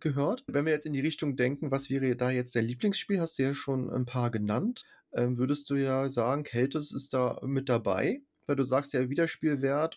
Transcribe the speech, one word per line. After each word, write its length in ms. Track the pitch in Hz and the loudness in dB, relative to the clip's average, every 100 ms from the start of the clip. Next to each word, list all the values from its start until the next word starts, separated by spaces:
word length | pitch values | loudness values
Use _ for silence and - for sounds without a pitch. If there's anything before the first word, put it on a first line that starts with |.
gehört. 440 | 160 139 147 240 - | -2 0 0 -2 -2
Wenn 180 | 143 156 | 0 2
wir 60 | |
jetzt 120 | 151 | 0
in 80 | 156 | 0
die 80 | 143 | -2
Richtung 360 | 147 156 151 135 | -2 -2 -2 2
denken, 340 | 123 139 147 | 0 0 -2
was 180 | 135 - | -2 0
wäre 260 | 135 131 123 | 0 0 2
da 140 | 127 | 0
jetzt 240 | 127 123 | 0 0
dein 120 | 123 113 | 0 0
Lieblingsspiel? 540 | 123 208 190 - 196 | 0 0 0 0 0
Hast 180 | 165 - | 0 0
du 40 | |
ja 100 | 135 | 0
schon 340 | 139 - 131 - | 0 -2 -2 -2
ein 140 | - | -2
paar 260 | 123 131 120 | -2 0 0
genannt. 540 | 110 104 113 208 247 - - _ | 0 0 0 0 -4 -10 -20 _
Ähm, 240 | - 123 123 | 0 0 2
würdest 320 | 127 143 - | 0 0 -2
du 60 | 143 | 0
ja 320 | 135 131 135 | 2 0 0
sagen, 320 | 127 117 143 | 0 0 0
Keltis 500 | 147 120 135 151 147 | -2 0 0 0 -4
ist 220 | 139 - | -4 -2
da 260 | 131 123 - | 0 0 0
mit 280 | 135 135 131 | -2 -2 2
dabei? 520 | 117 104 92 135 277 - _ - | 2 2 2 0 -2 -8 _ -2
Weil 100 | 135 | 0
du 80 | |
sagst 280 | 123 131 139 | 2 0 0
ja 160 | 131 127 | 0 0
Wiederspielwert 880 | 143 165 - 156 143 135 143 156 | 0 0 0 0 2 0 0 -2